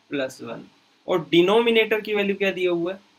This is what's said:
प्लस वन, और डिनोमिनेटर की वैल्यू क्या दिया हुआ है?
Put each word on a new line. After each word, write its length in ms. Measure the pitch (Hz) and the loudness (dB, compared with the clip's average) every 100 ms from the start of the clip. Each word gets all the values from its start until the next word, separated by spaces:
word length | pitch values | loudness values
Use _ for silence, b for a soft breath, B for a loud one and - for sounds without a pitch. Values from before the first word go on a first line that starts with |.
| - | -10
प्लस 320 | 143 131 - | -8 -8 -8
वन, 240 | 123 127 - _ _ _ - | -14 -14 -16 _ _ _ -4
और 220 | 180 156 | -4 0
डिनोमिनेटर 720 | 170 180 214 233 226 214 220 | 4 6 4 4 2 2 0
की 120 | 208 | -2
वैल्यू 220 | 208 196 190 | -2 -2 0
क्या 160 | 196 | -2
दिया 200 | 180 180 | 0 -2
हुआ 220 | 175 170 | -2 -4
है? 60 | 196 _ | -8 _